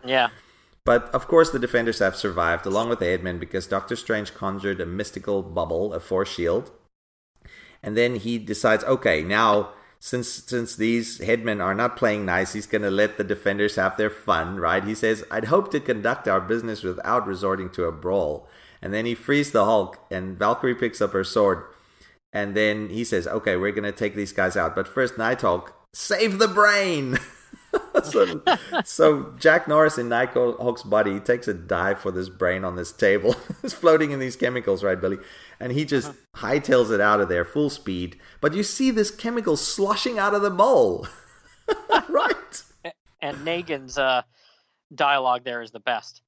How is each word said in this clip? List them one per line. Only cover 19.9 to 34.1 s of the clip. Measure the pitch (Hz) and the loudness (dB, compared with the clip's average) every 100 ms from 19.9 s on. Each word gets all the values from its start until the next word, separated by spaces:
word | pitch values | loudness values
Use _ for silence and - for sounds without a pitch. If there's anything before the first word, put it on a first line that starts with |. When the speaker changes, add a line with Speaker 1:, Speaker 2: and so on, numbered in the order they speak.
| - - | -8 -10
Speaker 2:
and | 90 95 92 | -8 -8 -2
Valkyrie | 104 120 131 120 | 0 2 0 0
picks | 120 - | -2 0
up | 101 | 0
her | 98 | 0
sword. | 95 113 101 87 - _ _ _ - _ _ | 0 2 4 2 -4 _ _ _ -20 _ _
And | - 101 101 | -6 -2 2
then | 107 107 104 | 2 0 -4
he | 107 | -6
says, | 117 98 85 | -2 -2 -2
"Okay, | 107 104 90 | -2 0 0
we're | 98 | 0
gonna | 101 101 | -2 -4
take | 101 104 104 | -4 -4 -2
these | 98 | -6
guys | - 92 95 | -2 0 0
out. | 82 - | -2 -2
But | 95 | -4
first, | - 131 - | -2 -2 0
Nighthawk, | 113 123 107 87 - - _ | -2 0 0 0 -4 -20 _
save | - - 202 226 190 | -10 -4 0 0 2
the | 220 | 2
brain!" | 190 208 202 196 156 135 131 | 6 4 4 2 -2 -2 -4
<laughs> | - - - - _ 415 - 294 | -6 -20 -20 -20 _ -4 0 0
So, | - 254 180 156 - 302 - 214 - | 2 2 2 2 0 0 0 -4 -4
so | - 156 143 139 - | 4 4 4 -4 2
Jack | 160 165 151 | 4 4 4
Norris | 151 156 151 | 4 4 2
in | 120 | -2
Nighthawk's | 120 127 123 120 117 123 117 | 0 0 2 0 0 -4 -4
body, | 104 104 104 98 | 0 2 2 0
he | |
takes | - 123 117 | 0 -2 0
a | |
dive | 92 87 92 92 98 | -6 -2 0 0 0
for | 98 | -4
this | 92 92 | -4 -8
brain | 90 90 92 | -2 0 0
on | 92 90 | -4 -6
this | 85 | -10
table. | - 104 101 104 120 - | 2 4 4 2 0 -6
<laughs> | - | -10
It's | 269 | -10
floating | - 170 156 151 | 2 4 6 4